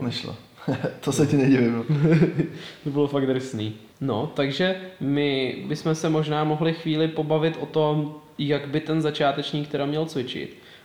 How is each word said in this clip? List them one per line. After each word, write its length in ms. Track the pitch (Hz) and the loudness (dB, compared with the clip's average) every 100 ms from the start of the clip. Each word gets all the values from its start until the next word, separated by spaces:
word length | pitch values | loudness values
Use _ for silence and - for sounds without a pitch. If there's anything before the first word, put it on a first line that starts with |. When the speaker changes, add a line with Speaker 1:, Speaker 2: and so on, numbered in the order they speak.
Speaker 1:
no. 60 | 120 | -6
Speaker 2:
Nešlo. 300 | 113 - - - - - | -6 -8 -12 -16 -10 -6
<laughs> 80 | - - - | -4 -4 -6
To 120 | - | -2
se 140 | 139 147 | 2 4
ti 100 | 151 | 4
nedivím. 480 | 131 127 117 117 117 | 6 6 4 2 0
Speaker 1:
<laughs> 960 | 143 156 160 170 151 - - - - | 2 6 6 4 2 -2 -4 -16 -10
To 60 | 151 | -4
bylo 160 | 143 143 | 0 2
fakt 200 | 143 131 | 2 2
drsný. 480 | 131 127 110 107 110 - - | 0 -2 -4 -6 -8 -14 -6
No, 300 | 117 107 151 | -2 0 -2
takže 420 | - 139 135 185 190 - - | -2 -2 0 0 -2 -8 -6
my 560 | 139 143 147 135 127 - - | -2 2 2 0 -2 -4 -6
bychom 260 | 151 165 | -4 -2
se 140 | 156 170 | 0 2
možná 360 | 156 151 151 | 0 0 0
mohli 280 | 156 151 165 | 0 2 0
chvíli 360 | 165 165 156 160 | 0 -2 0 0
pobavit 480 | 156 151 156 160 160 | 0 0 2 2 -2
o 60 | 156 | -2
tom, 480 | 160 151 151 147 - - - | 0 2 2 -2 -8 -14 -6
jak 300 | 143 143 143 | -2 -2 -2
by 120 | 147 | -4
ten 200 | 151 160 | -2 0
začátečník 680 | 151 147 143 160 143 151 147 | 0 0 0 0 -2 -4 -4
teda 180 | 143 143 | -4 -2
měl 200 | 151 160 | -2 -4
cvičit. 500 | 151 120 - 65 - - - | -4 -6 -6 -10 -14 -20 -20